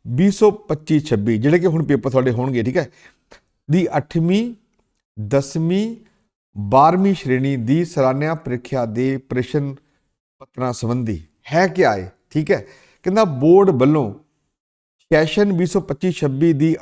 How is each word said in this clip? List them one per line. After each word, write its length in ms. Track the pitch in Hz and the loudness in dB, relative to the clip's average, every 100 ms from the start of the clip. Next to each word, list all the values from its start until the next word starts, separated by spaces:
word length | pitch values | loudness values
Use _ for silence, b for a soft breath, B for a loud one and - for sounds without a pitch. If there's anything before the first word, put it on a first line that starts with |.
| 113 | -6
ਵੀਹ 240 | 123 196 | 0 2
ਸੌ 200 | 196 214 | 4 2
ਪੱਚੀ 480 | 208 - 151 - 151 | 2 -6 -8 -2 -2
ਛੱਬੀ, 380 | 151 104 107 107 | 0 0 0 0
ਜਿਹੜੇ 220 | 139 175 | 2 2
ਕਿ 60 | 180 | 2
ਹੁਣ 200 | 160 143 | 0 0
ਪੇਪਰ 240 | 131 135 | -2 0
ਤੁਹਾਡੇ 220 | 127 127 | 0 0
ਹੋਣਗੇ, 320 | 117 131 123 | -2 -2 -2
ਠੀਕ 140 | 113 165 | -2 -4
ਹੈ, 120 | 139 b b b b b _ _ - | -6 b b b b b _ _ -2
ਦੀ 160 | 175 170 147 | 0 0 -2
ਅੱਠਵੀਂ, 580 | - 170 170 202 240 233 _ _ _ _ _ - 104 | -4 -2 0 0 -2 -10 _ _ _ _ _ -12 -2
ਦਸਵੀਂ, 680 | 139 139 165 165 190 220 233 _ _ _ _ _ 101 | -2 -2 -4 -2 -2 -2 -8 _ _ _ _ _ -12
ਬਾਰਵੀਂ 560 | 101 131 156 185 196 | 0 4 4 4 0
ਸ਼੍ਰੇਣੀ 440 | 185 127 127 139 135 | 0 -2 -2 0 -2
ਦੀ 280 | 110 160 170 | 0 0 0
ਸਾਲਾਨਾ 500 | 147 131 135 151 160 | 0 0 0 -4 -4
ਪ੍ਰੀਖਿਆ 500 | 135 123 - 135 113 | -6 -8 -6 -6 -4
ਦੇ 320 | 110 131 135 | -2 -4 -4
ਪ੍ਰਸ਼ਨ 580 | - 127 123 151 139 139 _ _ _ _ _ _ | -6 -6 -2 -4 -4 -10 _ _ _ _ _ _
ਪੱਤਰਾਂ 340 | 135 - 127 | -20 -8 -6
ਸੰਬੰਧੀ 500 | 120 117 123 113 87 - _ - | -4 -4 -4 -4 -6 -12 _ -4
ਹੈ 140 | 156 190 | 0 0
ਕਿਆ 260 | 175 139 | 2 0
ਹੈ, 200 | 101 92 - _ | 0 -8 -18 _
ਠੀਕ 220 | 151 151 | -6 -2
ਹੈ? 140 | 151 - b b b | -2 -4 b b b
ਕਹਿੰਦਾ 200 | 180 208 | -2 0
ਬੋਰਡ 460 | 202 127 151 185 196 | 0 2 6 6 6
ਵੱਲੋਂ 440 | 127 135 156 110 - _ _ _ _ _ _ _ _ _ | 4 2 2 -2 -8 _ _ _ _ _ _ _ _ _
ਸੈਸ਼ਨ 400 | 156 160 208 202 | 2 2 0 0
ਵੀਹ 140 | 175 180 | 0 0
ਸੌ 140 | 196 | -2
ਪੱਚੀ 300 | - 143 185 | -4 -4 -4
ਛੱਬੀ 420 | 160 147 135 170 | -2 -4 0 2
ਦੀ 220 | 139 160 156 | 2 0 0